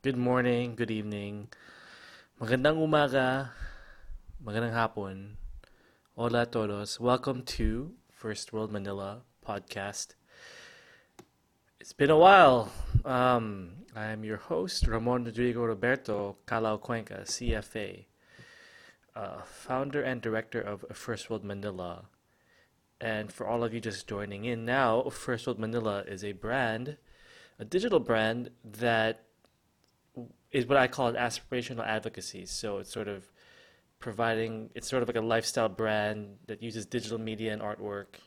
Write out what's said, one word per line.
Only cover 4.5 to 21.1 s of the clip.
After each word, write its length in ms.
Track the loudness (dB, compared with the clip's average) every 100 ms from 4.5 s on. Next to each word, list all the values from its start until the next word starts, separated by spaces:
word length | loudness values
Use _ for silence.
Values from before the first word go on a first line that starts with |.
| -2 0
hapon. 640 | 2 0 0 -8 -8 -12 -12 -12 -14 -18 _ _ _ _ -4
Hola 240 | 0 2
a 60 | 2
todos. 520 | 0 0 -2 -6 -2
Welcome 440 | 2 2 2 -4 -6 0
to 320 | 0 0 -6 -12 _
First 460 | -12 -8 -8 -6
World 180 | -6 -4
Manila 480 | -6 -6 -6 -8 -10 -16 _ -8
podcast. 720 | -8 -6 -8 -6 -8 -12 -14 _ -20 -20 -20 -20 -20 -20 -20 _ -20 -20 _ _ _ _ _
It's 140 | -20
been 160 | 2 6
a 80 | 10
while. 560 | 12 12 12 10 2 -6 2 2
Um, 800 | 2 4 4 4 2 -8 -10 -14 -16
I'm 300 | -8 -6 -6
your 140 | -6 -8
host, 480 | -4 -4 -2 0 2
Ramon 380 | 2 0 0 -2
Rodrigo 340 | 0 0 0 -2
Roberto 720 | 0 0 0 -2 -4 -4 -10 -4
Calao 340 | 0 0 -2
Cuenca, 460 | -2 -6 -6 -12 -8
C 260 | -4 -2
F 220 | -2 -4 -8
A, 300 | -8 -10 -18 _ _ -20 -20 -20 -20 -20 -20 _ _
uh, 280 | -12 -10 -10
founder 560 | -14 -18 -4 -2 -2 -2
and 220 | -2 -2
director 400 | -2 -2 -2 -4
of 240 | -4 -8 -10 -12
First 320 | -6